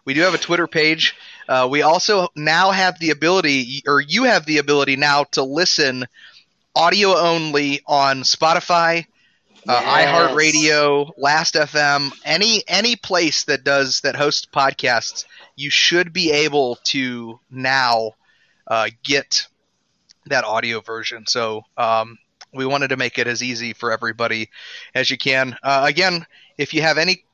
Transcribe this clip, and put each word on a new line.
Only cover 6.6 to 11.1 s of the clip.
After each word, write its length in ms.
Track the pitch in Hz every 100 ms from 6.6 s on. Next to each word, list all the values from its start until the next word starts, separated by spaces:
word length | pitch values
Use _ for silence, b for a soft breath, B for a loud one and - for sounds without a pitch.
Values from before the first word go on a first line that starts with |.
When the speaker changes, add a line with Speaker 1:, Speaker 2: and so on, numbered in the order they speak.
| _ 143
Speaker 1:
audio 400 | 170 196 196 170
only 640 | 170 170 156 147 143 139 -
on 360 | 143 139 135
Spotify, 840 | 127 - 160 170 - 170 165 170 160 _ _ _ _ _ -
uh, 120 | 123
Speaker 2:
Yes. 260 | 127 147 156
Speaker 1:
iHeartRadio, 1000 | 165 139 143 156 156 156 151 147 143 143